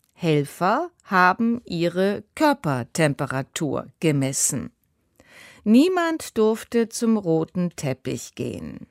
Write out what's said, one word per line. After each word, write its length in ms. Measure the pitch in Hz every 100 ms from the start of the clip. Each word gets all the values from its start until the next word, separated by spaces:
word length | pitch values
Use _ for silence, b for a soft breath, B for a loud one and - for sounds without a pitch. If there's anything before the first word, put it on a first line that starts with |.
| _
Helfer 800 | - 175 147 143 - 180 240 349 _
haben 580 | - 190 180 190 233 233
ihre 580 | - 170 170 175 190 208 - -
Körpertemperatur 1500 | 311 277 160 131 117 - 156 139 139 131 135 - 151 123 - -
gemessen. 720 | 165 147 135 143 - 135 - _ _ _ _ B B B B B
Niemand 760 | - 226 339 370 330 320 - -
durfte 500 | 214 220 - 240 226
zum 280 | - 233 214
roten 580 | 185 160 160 180 175
Teppich 600 | - 143 131 - 123 - -
gehen. 500 | 123 - 76 - -